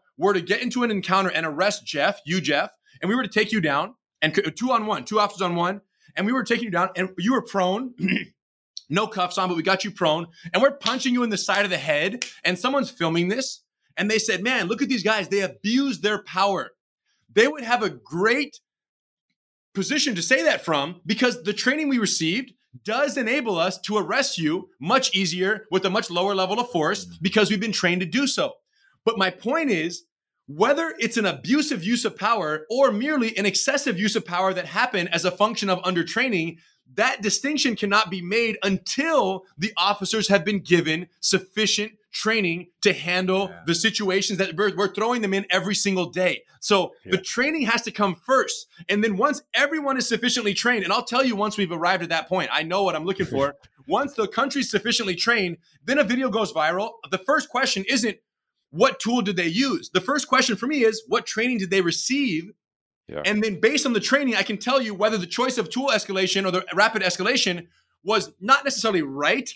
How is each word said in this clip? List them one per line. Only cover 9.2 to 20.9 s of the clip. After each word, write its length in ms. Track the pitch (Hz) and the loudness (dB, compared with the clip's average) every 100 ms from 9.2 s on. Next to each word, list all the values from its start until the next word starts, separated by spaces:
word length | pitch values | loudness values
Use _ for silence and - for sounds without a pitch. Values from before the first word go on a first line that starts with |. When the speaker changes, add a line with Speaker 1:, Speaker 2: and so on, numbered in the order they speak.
| 180 196 | -2 -2
Speaker 1:
on, 120 | 185 | -2
but 80 | 170 | 0
we 60 | |
got 200 | 170 190 | 0 0
you 80 | 208 | -2
prone, 360 | - 165 156 170 - 170 | -2 0 0 -2 -14 -4
and 80 | 190 | 2
we're 100 | 277 277 | 2 2
punching 360 | 214 254 262 | -2 -2 0
you 100 | 240 | 0
in 60 | 240 | 0
the 80 | 202 | -2
side 280 | - 190 208 | 0 0 0
of 60 | |
the 60 | 170 | -2
head, 460 | 147 147 175 240 - - 170 | 0 0 0 -4 -8 -4 -4
and 120 | 180 | -2
someone's 320 | 254 277 - | 0 0 -2
filming 380 | - 165 165 180 | -2 0 0 0
this, 340 | 233 262 - _ _ _ - | -2 -4 -10 _ _ _ -4
and 120 | 208 | 0
they 100 | 220 | 0
said, 220 | 220 185 | 0 -2
"Man, 260 | 220 254 180 | 0 -2 -2
look 140 | 226 | -2
at 60 | 277 | -2
these 160 | 254 | 0
guys, 240 | 196 214 175 | 0 0 0
they 140 | 196 | -2
abuse 580 | 190 - 208 247 277 180 | -2 -4 -2 0 0 -2
their 240 | 190 208 | -2 -2
power." 480 | - 190 202 180 113 - _ _ _ _ _ | -4 0 0 0 -4 -12 _ _ _ _ _
They 160 | 185 254 | 4 4
would 160 | 302 | 2
have 200 | 233 240 | -2 0
a 80 | 202 | 0
great 680 | 131 - 165 214 262 294 - _ _ _ _ _ _ _ _ _ _ _ 196 | -4 -8 0 2 2 -2 -10 _ _ _ _ _ _ _ _ _ _ _ -6
position 400 | 185 285 294 185 | -2 0 0 0
to 60 | |
say 200 | - 269 | 2 2
that 220 | 320 214 - | 4 2 0
from, 360 | 151 147 | 0 0